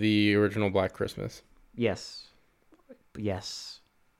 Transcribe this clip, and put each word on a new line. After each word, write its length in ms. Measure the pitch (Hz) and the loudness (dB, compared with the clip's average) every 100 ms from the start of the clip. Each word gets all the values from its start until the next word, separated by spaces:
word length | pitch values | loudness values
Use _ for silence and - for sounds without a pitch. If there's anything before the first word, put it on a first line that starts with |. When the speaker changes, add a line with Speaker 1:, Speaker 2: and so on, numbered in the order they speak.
Speaker 1:
the 340 | 107 104 104 104 | 2 4 6 4
original 340 | 104 107 101 | 4 2 0
Black 220 | 95 95 | 2 0
Christmas. 520 | - 104 - 104 - _ _ _ - | -2 -6 -6 -10 -10 _ _ _ -4
Speaker 2:
Yes. 500 | 113 92 - - - _ _ _ _ _ - 254 _ - | -2 -2 -8 -18 -20 _ _ _ _ _ -20 -20 _ -8
Yes. 640 | 104 92 - - - - _ _ _ | -4 -4 -6 -12 -14 -18 _ _ _